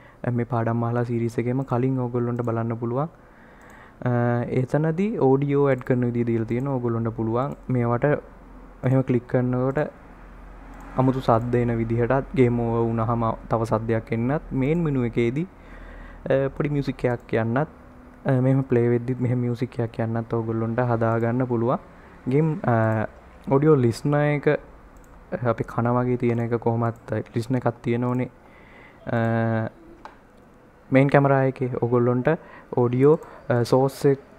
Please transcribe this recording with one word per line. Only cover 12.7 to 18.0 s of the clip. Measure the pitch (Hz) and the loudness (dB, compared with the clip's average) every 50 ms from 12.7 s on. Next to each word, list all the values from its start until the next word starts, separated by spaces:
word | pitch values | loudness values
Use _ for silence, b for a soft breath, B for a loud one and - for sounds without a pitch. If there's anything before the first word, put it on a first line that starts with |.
| 117 117 117 | 0 0 0
වුණාම | 113 113 113 113 117 120 117 113 113 - - - - | 0 0 -2 0 0 0 0 0 -2 -2 -4 -4 -2
තව | 123 110 113 | -2 0 0
සද්දයක් | - - 107 113 113 113 113 - - | 0 0 -2 0 0 -2 -2 -2 -4
එන්නත්, | 117 113 117 127 147 165 - - | -4 -2 0 0 -2 -2 -4 -4
මේන් | 139 135 127 143 165 175 165 | -4 -2 0 0 0 0 0
මෙනු | 151 139 127 120 | 0 0 0 -2
එකේදී, | 117 - 127 117 120 131 156 180 - - B B B B B B B B B B B B B B - | 0 0 0 0 0 0 -2 -6 -6 -10 B B B B B B B B B B B B B B 0
අ, | 135 135 135 135 | 0 0 0 -2
පොඩි | - - 151 147 | -2 -4 -4 -2
මියුසික් | 147 143 135 139 127 - - | -2 -2 -2 -4 -6 -2 -2
එකක් | 123 120 - - - - | -2 -2 -2 -6 -4 -2
යන්නත්, | 113 113 113 117 135 156 - - - - - - - | 0 0 0 0 0 -2 -4 -8 -20 -20 -20 -20 -20